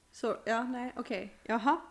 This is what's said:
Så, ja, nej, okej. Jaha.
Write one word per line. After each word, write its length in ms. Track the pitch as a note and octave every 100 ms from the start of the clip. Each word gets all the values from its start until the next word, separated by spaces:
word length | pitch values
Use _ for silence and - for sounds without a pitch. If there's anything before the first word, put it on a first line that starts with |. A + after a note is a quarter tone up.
| _
Så, 260 | - A#3 - -
ja, 180 | A3+
nej, 300 | B3 B3+ B3 -
okej. 380 | A#3+ F#3+ G3+ -
Jaha. 380 | - A3 A#3 E4 -